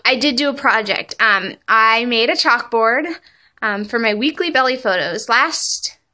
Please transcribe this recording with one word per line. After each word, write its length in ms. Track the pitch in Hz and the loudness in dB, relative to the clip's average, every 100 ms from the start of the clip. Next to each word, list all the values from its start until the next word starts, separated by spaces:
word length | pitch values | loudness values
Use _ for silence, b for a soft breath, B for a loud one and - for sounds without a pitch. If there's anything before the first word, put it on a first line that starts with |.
| - | -2
I 100 | 254 | 0
did 200 | 285 247 | 0 0
do 140 | 285 | -2
a 40 | |
project. 640 | 277 254 220 208 180 - - | 0 0 0 0 -4 -6 0
Um, 360 | 220 196 190 - - | 2 2 -2 -10 0
I 380 | 220 220 226 240 | 4 4 2 2
made 240 | 226 240 | 2 2
a 40 | |
chalkboard, 720 | 359 311 240 - 233 220 254 330 330 B B B B | 2 2 2 0 2 2 2 -2 -8 B B B B
um, 220 | 220 202 | -6 -4
for 140 | 208 240 | -4 -2
my 160 | 226 | -2
weekly 380 | 208 277 302 349 | 0 -2 -2 -2
belly 260 | 269 262 254 | 0 0 0
photos. 500 | 208 180 170 175 226 | -2 -2 -2 -6 0
Last 680 | 240 311 - - - - - _ | 2 2 -2 -4 -6 -8 -12 _